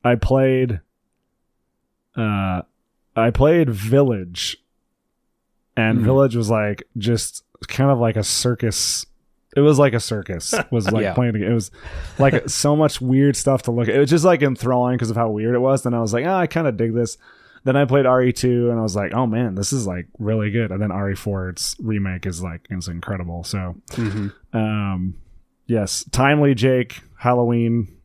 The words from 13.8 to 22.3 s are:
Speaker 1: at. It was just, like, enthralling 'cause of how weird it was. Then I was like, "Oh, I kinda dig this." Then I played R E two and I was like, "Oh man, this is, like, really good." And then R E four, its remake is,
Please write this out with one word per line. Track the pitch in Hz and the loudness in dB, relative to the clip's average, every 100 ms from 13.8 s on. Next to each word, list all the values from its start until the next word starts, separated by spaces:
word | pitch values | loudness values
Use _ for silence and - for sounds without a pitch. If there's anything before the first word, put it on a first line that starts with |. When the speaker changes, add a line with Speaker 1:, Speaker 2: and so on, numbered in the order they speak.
| 113 | 2
Speaker 1:
at. | |
It | 120 | 2
was | 143 | 4
just, | 165 | 4
like, | 180 165 | 4 4
enthralling | 143 123 120 123 123 123 | 2 0 -2 0 0 0
'cause | 117 | -2
of | 113 | 0
how | 113 | -2
weird | 104 110 | 0 0
it | 120 | 2
was. | 131 135 | 2 0
Then | 123 | 0
I | 120 | -2
was | 113 | 0
like, | 117 156 | -2 0
"Oh, | |
I | 190 175 | 0 0
kinda | 165 156 | 0 -2
dig | 104 113 | 0 -2
this." | 113 117 - _ _ _ - | 0 -4 -6 _ _ _ -6
Then | 135 | 0
I | 135 139 | 2 2
played | 139 127 | 4 4
R | 127 | 4
E | 127 | 2
two | - 127 120 120 | 0 0 2 0
and | 117 | 0
I | |
was | 110 | -2
like, | 98 98 | -2 -2
"Oh | 110 123 | -2 -2
man, | 110 120 | -2 -2
this | 95 101 | -4 -4
is, | 135 98 | -4 -4
like, | 90 85 - | -8 -10 -8
really | 107 110 104 | -4 -2 -2
good." | 110 110 | -2 -4
And | 95 | -2
then | 104 | -4
R | 92 101 | -2 -4
E | |
four, | 95 104 98 92 | -4 -6 -6 -6
its | 82 - - | -8 -10 -6
remake | 110 104 98 90 | -4 -4 -4 -4
is, | 95 | -8